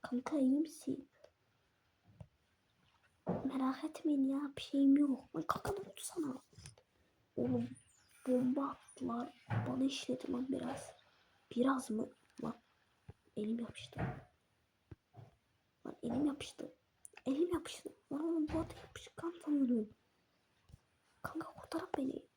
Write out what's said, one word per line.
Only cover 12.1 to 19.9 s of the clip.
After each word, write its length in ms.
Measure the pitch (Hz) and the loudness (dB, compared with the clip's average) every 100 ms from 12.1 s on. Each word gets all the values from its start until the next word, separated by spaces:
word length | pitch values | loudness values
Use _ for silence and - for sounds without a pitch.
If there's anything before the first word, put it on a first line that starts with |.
| - _ - | -8 _ -8
Lan 200 | - - _ _ _ _ - - _ - | -8 -8 _ _ _ _ -20 -20 _ -6
elim 220 | 214 233 | -2 -2
yapıştı. 420 | 233 - - - - - - _ _ _ _ _ _ - _ - - _ _ _ _ _ - | -4 -10 -12 -4 -4 -4 -14 _ _ _ _ _ _ -20 _ -20 -20 _ _ _ _ _ -12
Lan 100 | - | -6
elim 240 | 240 240 294 | -2 2 2
yapıştı. 480 | 277 - - - - _ _ - - - | 0 -8 -10 -12 -12 _ _ -20 -8 -2
Elim 260 | 269 349 | 2 2
yapıştı. 420 | 349 - - - - _ | 2 -4 -10 -12 -14 _
Lan 120 | 285 | -4
oğlum 240 | 330 330 302 | 0 2 2
bu 100 | 320 | 0
adam 200 | 330 - - | -2 -8 -14
yapışkan 440 | - - - 330 339 | -16 -16 -6 -6 -6
sanıyorum. 500 | - 294 262 240 214 | 0 2 4 4 2